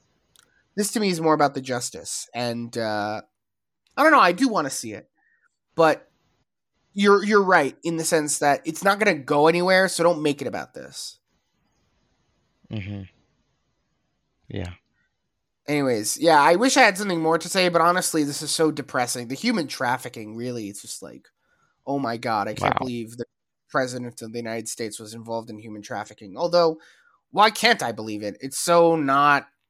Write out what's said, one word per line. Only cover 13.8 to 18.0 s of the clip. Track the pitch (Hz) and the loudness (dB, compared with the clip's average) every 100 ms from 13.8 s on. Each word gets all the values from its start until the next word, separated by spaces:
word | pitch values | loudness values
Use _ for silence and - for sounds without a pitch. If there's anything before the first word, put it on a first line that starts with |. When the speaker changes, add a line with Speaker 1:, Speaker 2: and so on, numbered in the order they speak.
| _ _ _ _ _ _ _ | _ _ _ _ _ _ _
Speaker 2:
Yeah. | 101 90 87 _ _ _ _ _ _ _ _ - | -10 -10 -12 _ _ _ _ _ _ _ _ -4
Speaker 1:
Anyways, | 147 139 113 107 - | -2 0 -2 -4 0
yeah, | 160 151 | 4 6
I | 143 | 6
wish | 180 262 269 | 4 4 4
I | |
had | 233 185 | 4 2
something | 208 170 | -2 -2
more | 160 165 | 0 0
to | 170 | 0
say, | 196 180 | 0 2
but | 170 | 4
honestly, | 170 180 | 4 2